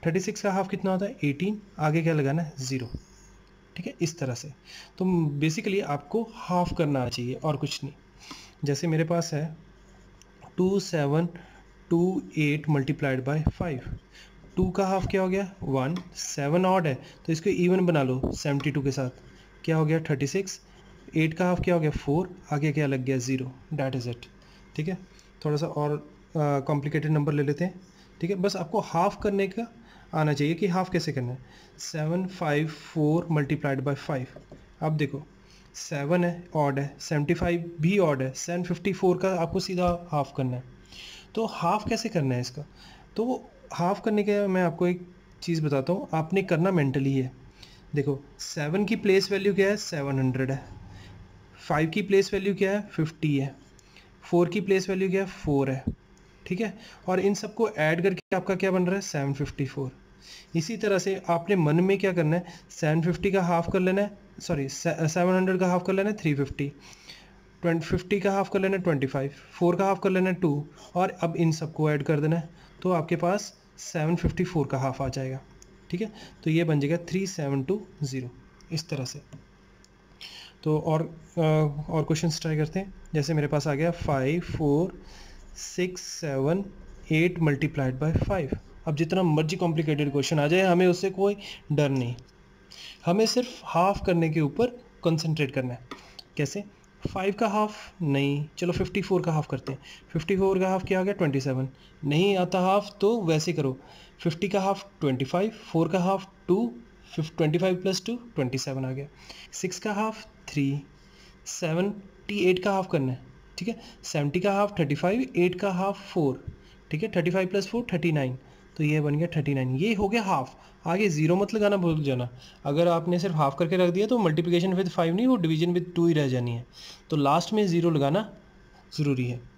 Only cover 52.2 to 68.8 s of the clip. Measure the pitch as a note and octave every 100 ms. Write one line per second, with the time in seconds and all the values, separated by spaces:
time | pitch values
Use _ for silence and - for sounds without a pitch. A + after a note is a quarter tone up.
52.2 | G3 G3 F#3+ F#3+ F#3+ G#3 G#3 - D#3 -
53.2 | D#3 C#3 C3+ - - - - - - -
54.2 | - F3 F3 F#3+ F#3 F#3+ F#3 F#3+ F#3+ F#3+
55.2 | F#3+ - - C#3+ C3+ C3 - - - -
56.2 | - - - F#3 A3 - - - - F#3
57.2 | G3 G3+ G#3+ G#3 A3 - D#3 E3+ F#3 F#3
58.2 | - F#3 F#3 F#3 F#3+ F#3 F3+ G3 F#3+ D3+
59.2 | C#3 C#3+ C#3+ - C3+ - C3 - - -
60.2 | - - - E3 D#3+ A3 G#3+ F#3+ F#3+ F#3+
61.2 | - E3+ E3+ G3 D3+ D#3 F#3 G3 G3 F3
62.2 | D3+ E3+ F3+ - - - D3+ D#3+ E3+ E3+
63.2 | G3+ F#3+ F3 E3+ E3+ G3 F#3 F#3+ G3+ -
64.2 | - - - D#3 C#3 - E3+ D#3 D#3+ F3+
65.2 | F3 F#3 F#3 F#3 F3+ F3+ F3+ F#3+ G3+ G#3
66.2 | E3 C#3+ C#3 - C#3+ - - - - -
67.2 | - - - - F3 E3 D#3 F3+ - G3+
68.2 | G3 G3 F#3+ G3+ F#3+ F#3+